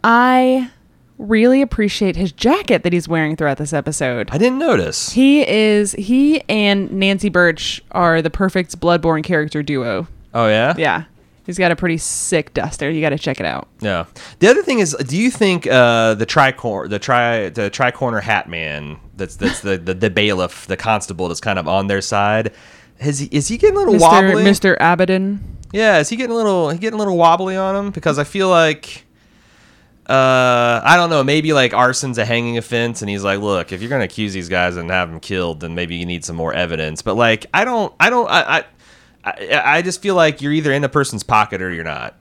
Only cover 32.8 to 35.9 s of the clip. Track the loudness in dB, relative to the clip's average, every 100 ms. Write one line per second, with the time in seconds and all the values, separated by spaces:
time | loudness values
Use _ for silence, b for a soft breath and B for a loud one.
32.8 | -4 -4 -6 -4 -2 -2 -2 -2 -4 -8
33.8 | -4 -4 -4 -4 -6 -6 -4 -2 -2 -4
34.8 | -4 -4 -4 -8 -8 -6 -4 -6 -8 -8
35.8 | -6